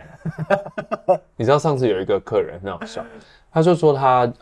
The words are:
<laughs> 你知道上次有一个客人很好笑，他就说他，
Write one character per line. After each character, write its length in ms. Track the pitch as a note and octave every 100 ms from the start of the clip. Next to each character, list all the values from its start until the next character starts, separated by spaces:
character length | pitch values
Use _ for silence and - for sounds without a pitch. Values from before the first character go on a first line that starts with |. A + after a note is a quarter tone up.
| - - E3 - D#3 G3+ G3+
<laughs> 680 | - G3+ G#3 - F#3 - -
你 80 |
知 60 | A#2
道 80 | C#3+
上 180 | D#3+ C3+
次 100 | B2
有 120 | F#2+
一 60 | F#2+
个 140 | G2
客 220 | - G#2+
人 180 | F2 F2+
很 80 | G2
好 120 | F2+ -
笑， 180 | - - - - _ _
他 100 | D#3+
就 120 | E3
说 180 | E3+ D#3
他， 400 | C#3 C3+ B2+ B2 -